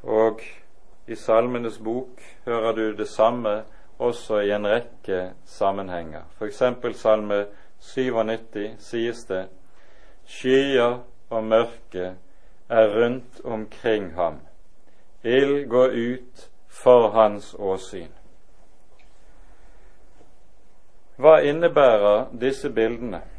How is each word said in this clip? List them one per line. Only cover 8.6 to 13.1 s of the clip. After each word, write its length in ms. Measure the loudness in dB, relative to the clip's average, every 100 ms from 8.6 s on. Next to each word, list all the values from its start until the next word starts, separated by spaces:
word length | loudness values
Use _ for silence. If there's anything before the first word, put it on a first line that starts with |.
| -8 -10
sies 460 | -8 -4 -4 -6 -6
det: 180 | -6 -6 -12 -14 -14 -14 -14 -14 -14 -14
«Skyer 720 | -6 4 4 6 4 4 0 -8 -14 -6
og 140 | -4
mørke 720 | 4 4 4 -4 -10 -6 -6 -8 -12 -14 -14 -14 0
er 280 | 6 6 6
rundt 440 | 2